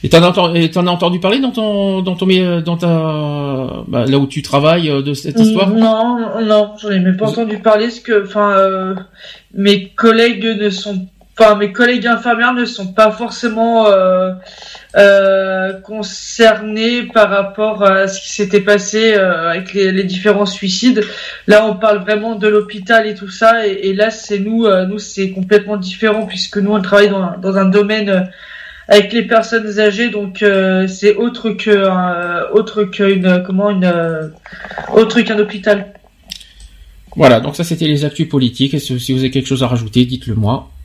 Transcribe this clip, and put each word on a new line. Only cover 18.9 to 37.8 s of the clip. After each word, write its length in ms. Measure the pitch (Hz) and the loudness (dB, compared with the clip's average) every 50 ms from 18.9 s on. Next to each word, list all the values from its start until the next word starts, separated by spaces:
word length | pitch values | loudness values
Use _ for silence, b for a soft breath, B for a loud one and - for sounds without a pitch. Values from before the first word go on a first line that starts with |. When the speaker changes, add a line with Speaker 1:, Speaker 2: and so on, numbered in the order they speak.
| - 214 220 226 214 | -2 0 2 4 4
Speaker 2:
euh, 340 | 202 190 180 175 165 165 170 | 4 2 0 0 -2 -2 -4
avec 240 | 165 185 185 185 185 | -4 -4 -6 -6 -2
les, 180 | 202 196 190 | 0 0 0
les 120 | 190 190 196 | 0 0 -2
différents 420 | 185 185 185 - 214 202 202 208 | -4 -6 -2 0 2 2 2 0
suicides. 580 | 190 - - 202 190 185 - 233 254 220 214 208 B B B B B B B B | -2 -4 -6 -6 -4 -4 0 2 2 2 2 -2 B B B B B B B B
Là, 180 | - 208 214 220 | 4 6 6 6
on 80 | 220 208 | 2 -2
parle 240 | 185 214 220 208 202 | 0 0 0 0 0
vraiment 360 | 180 208 214 208 208 233 226 | 0 -2 -2 -2 -2 -6 -6
de 120 | 208 208 | -2 0
l'hôpital 600 | 214 208 214 208 208 - 208 185 - 233 226 214 | 2 2 2 0 -2 -12 -14 -2 2 2 2 2
et 80 | 214 208 | 0 -6
tout 140 | - 202 190 | -8 -12 -16
ça, 380 | 185 - 220 226 233 226 220 | -4 2 4 4 4 4 0
et, 40 | 202 190 - - 196 | -2 -4 -2 -4 -4
et 40 | 190 | 0
là, 180 | 196 214 226 | 0 0 0
c'est 280 | 220 - - - 208 202 | 0 -8 -8 -6 -6 -4
nous, 260 | 196 214 226 226 233 | -4 -2 -2 0 2
euh, 200 | 214 190 185 185 | 2 2 2 0
nous, 140 | 185 208 208 | -2 -6 -8
c'est 320 | 202 - - 196 196 190 | -10 -10 -6 -6 -6 -6
complètement 460 | 185 190 185 185 208 208 196 196 208 | -4 -6 0 2 2 2 2 0 -8
différent, 500 | 196 185 185 - - 226 220 208 220 214 | -6 -6 -10 -6 -4 -2 -2 -2 -2 -4
puisque 300 | 180 - - - - - | -8 -8 -10 -10 -6 -4
nous, 140 | 208 196 202 | -2 0 0
on 100 | 214 208 185 | 0 -2 0
travaille 260 | - 202 202 208 202 | 2 4 4 4 4
dans, 260 | 196 196 185 - - | 2 -2 -4 -6 -6
dans 200 | - - 190 190 | -6 -6 -2 0
un 80 | 196 190 | 2 2
domaine, 440 | 185 185 208 208 202 214 220 208 202 | 4 4 2 2 2 0 -2 0 0
euh, 120 | 196 185 185 185 B B B B B B B B B B B - | 0 0 -2 -4 B B B B B B B B B B B 4
avec 220 | 202 208 190 190 | 4 4 4 2
les 120 | 214 233 190 | -2 -4 0
personnes 560 | - 233 226 220 220 233 226 214 214 202 208 | 2 2 0 2 2 -4 -4 -4 -2 -2 0
âgées, 300 | 214 208 196 202 240 240 | 0 0 2 0 -4 -4
donc, 320 | 196 208 202 190 185 - | -4 -6 -8 -8 -6 0
euh, 460 | 214 208 196 190 190 190 185 185 190 | 0 2 2 2 0 0 0 0 0
c'est 260 | 190 190 - 202 208 208 | -2 -4 0 2 2 2
autre 340 | - 233 240 247 - - 226 | 2 -2 -4 -4 -4 -6 -6
que, 200 | 190 - - 220 | -6 -4 0 2
euh, 800 | 208 202 196 190 190 185 180 180 175 170 175 175 175 170 - - - | 2 2 2 2 0 0 -2 -2 -4 -4 -4 -4 -4 -6 -6 0 0
autre 320 | 214 220 - - 208 208 | 0 0 0 -2 -4 -4
qu'une, 580 | 190 - - 202 196 196 190 180 185 180 180 180 | -4 -2 0 0 2 2 2 2 2 2 2 0
comment, 240 | 196 185 185 202 208 | -2 -2 0 0 0
une, 140 | 202 185 185 | 0 0 0
euh, 460 | 180 175 170 165 165 165 160 160 156 156 - B B B B B B B B B - - | 0 0 0 -2 -4 -4 -6 -8 -10 -14 -18 B B B B B B B B B 2 4
autre 260 | - 226 220 - 240 | 4 4 4 2 0
qu'un 160 | 208 196 220 208 | 0 0 0 0
hôpital. 520 | 208 208 - 196 - 214 202 196 190 - - - _ _ _ _ _ - - - b b b b b b b b b b b b b - - | -2 -2 -4 -6 0 0 0 0 -2 -12 -20 -20 _ _ _ _ _ -20 -20 -20 b b b b b b b b b b b b b -14 -2
Speaker 1:
Voilà, 240 | - 123 131 120 113 | 4 4 6 6 4
donc 160 | 120 143 147 | 2 -4 -6
ça, 80 | - 170 | -6 -4
c'était 200 | 170 165 156 | -4 -4 -2